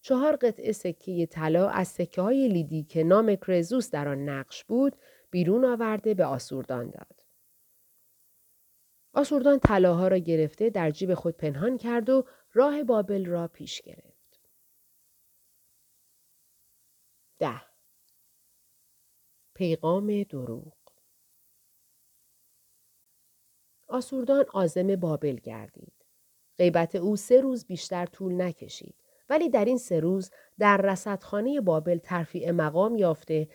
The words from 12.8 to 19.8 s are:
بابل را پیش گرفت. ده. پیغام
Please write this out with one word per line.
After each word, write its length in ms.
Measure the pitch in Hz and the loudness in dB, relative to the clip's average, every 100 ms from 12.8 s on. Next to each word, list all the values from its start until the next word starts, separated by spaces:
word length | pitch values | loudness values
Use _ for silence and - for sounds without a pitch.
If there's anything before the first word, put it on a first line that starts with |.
بابل 420 | 247 226 196 196 180 | 0 0 0 -4 -4
را 220 | 175 170 | -4 -6
پیش 340 | - - - | -12 -14 -14
گرفت. 580 | - - - _ _ _ _ _ _ _ _ _ _ _ _ _ _ _ _ _ _ _ _ _ _ _ _ _ _ _ _ _ _ _ _ - | -16 -20 -20 _ _ _ _ _ _ _ _ _ _ _ _ _ _ _ _ _ _ _ _ _ _ _ _ _ _ _ _ _ _ _ _ -6
ده. 240 | 147 123 - _ _ _ _ _ _ _ _ _ _ _ _ _ _ _ _ _ _ | -6 -6 -16 _ _ _ _ _ _ _ _ _ _ _ _ _ _ _ _ _ _
پیغام 680 | - 180 160 | -4 -2 -2